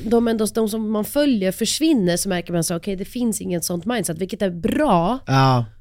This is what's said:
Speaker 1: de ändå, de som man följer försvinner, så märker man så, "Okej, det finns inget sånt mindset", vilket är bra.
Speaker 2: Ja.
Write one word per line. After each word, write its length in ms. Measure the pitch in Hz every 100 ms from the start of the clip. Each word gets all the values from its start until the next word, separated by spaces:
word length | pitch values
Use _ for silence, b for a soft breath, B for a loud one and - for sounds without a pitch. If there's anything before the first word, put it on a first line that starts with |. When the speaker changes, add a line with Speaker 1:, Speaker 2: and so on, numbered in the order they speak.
Speaker 1:
de 240 | 226 233 233
ändå, 180 | 226 214
de 240 | 226 220
som 220 | 220 214
man 140 | 214 208
följer 460 | 285 294 226 185
försvinner, 640 | - 220 - 320 269 175 175
så 120 | 202
märker 240 | 180 170
man 100 | 175
så, 120 | 165 170
"Okej, 200 | 208 185
det 100 | 202
finns 360 | 247 240 202
inget 220 | 185 175 160
sånt 200 | 175 180
mindset", 320 | 240 180 160
vilket 240 | 185 214
är 80 | 196
bra. 720 | 175 208 240 302 175 170 254 -
Speaker 2:
Ja. 400 | 135 135 127 110 -